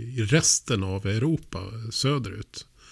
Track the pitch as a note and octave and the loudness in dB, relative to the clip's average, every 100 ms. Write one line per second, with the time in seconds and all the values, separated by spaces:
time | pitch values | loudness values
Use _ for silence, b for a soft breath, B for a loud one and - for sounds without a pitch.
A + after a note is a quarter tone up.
0 | A#2 B2+ G#2+ - - - - A2+ F#2+ F#2+ | -6 -2 4 4 4 2 2 0 0 -2
1 | G2 A2 C#3+ E3 - F2+ F#2+ A2+ A2+ - | 0 2 2 0 -2 -10 -10 -10 -6 -2
2 | C3 C#3+ G#2 G#2+ - - - B B | 0 0 -2 -8 -12 -14 -16 B B